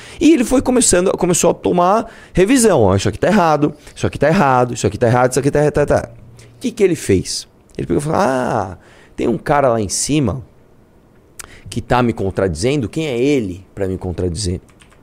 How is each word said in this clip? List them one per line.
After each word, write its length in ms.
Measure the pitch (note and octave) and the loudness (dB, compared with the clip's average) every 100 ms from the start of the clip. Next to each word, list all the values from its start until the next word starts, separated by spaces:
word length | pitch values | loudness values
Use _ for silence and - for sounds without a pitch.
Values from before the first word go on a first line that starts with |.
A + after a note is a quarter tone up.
| - - | -20 0
e 140 | D4 | 4
ele 100 | E4 | 4
foi 160 | A3 B3+ | 2 0
começando, 520 | B3+ B3+ B3 F3+ F#3 | 2 2 2 2 2
começou 400 | - F3 F3 E3+ | 0 0 2 0
a 20 | |
tomar 580 | F3 G3 F3 F3 A3 A#3 - - | 0 0 2 2 2 -2 -14 -6
revisão. 480 | - G3 B3+ A3 D#3+ | 0 2 4 4 4
Ó, 140 | G2+ G2 | 4 2
isso 120 | - | 0
aqui 120 | A2 | -2
tá 80 | D#3 | 2
errado, 480 | G#3+ E3+ D3+ D3+ - - - | 2 4 2 0 -4 -18 -6
isso 120 | - | -6
aqui 100 | - | 0
tá 100 | C#3+ | 0
errado, 460 | G3 C#3+ B2+ B2 | 2 2 2 0
isso 140 | B2 G2+ | -2 -4
aqui 100 | - | 0
tá 80 | A#2+ | 2
errado, 240 | A#2+ B2+ | 2 2
isso 100 | C3+ | 2
aqui 120 | C#3 | 0
tá 80 | D3 | 2
errado, 140 | D3 | 0
tá, 120 | D3 C#3+ | 0 0
tá. 240 | A#2+ - - - - - - | 0 -2 -14 -20 -20 -20 -10
O 20 | |
que 120 | B3+ | -8
que 120 | - | 0
ele 120 | F#3+ D#3+ | 0 0
fez? 520 | - F#2 - - - _ _ - | 0 0 0 -10 -12 _ _ -12
Ele 80 | C3 | -4
pegou 160 | D#3+ | -2
e 20 | |
falou, 160 | D3 F#3 | 0 -2
"Ah, 600 | A3 C4 B3 A#2+ G2 F#2 - - - - | 0 -2 -2 -4 -6 -12 -20 -20 -18 -6
tem 120 | - | -4
um 100 | G3 | -2
cara 320 | - D3 C3+ | -2 0 2
lá 100 | A2+ | 0
em 80 | F2+ | -2
cima 560 | - - D3+ B2 C#2+ - _ _ _ _ _ _ _ _ - - - - | -6 -2 0 0 -4 -10 _ _ _ _ _ _ _ _ -20 -20 -20 -10
que 100 | A#2+ | -10
tá 220 | - B2 | -2 0
me 100 | A#2+ | 0
contradizendo, 800 | A2+ F#2+ F#2 G2 D2+ A#2+ D3 G#2 | -2 -4 -2 -2 0 -2 -2 -4
quem 160 | D#3+ D#3 | -4 -4
é 140 | A#2+ | -2
ele 480 | C3+ C#3+ G2 F2 - - | 0 0 -2 -10 -16 -6
pra 120 | F#2+ | -6
me 120 | F#2 | -4
contradizer? 600 | F#2 E2+ F2+ E2 G2+ F2+ - _ - - | -6 -4 -4 -4 -6 -6 -10 _ -20 -20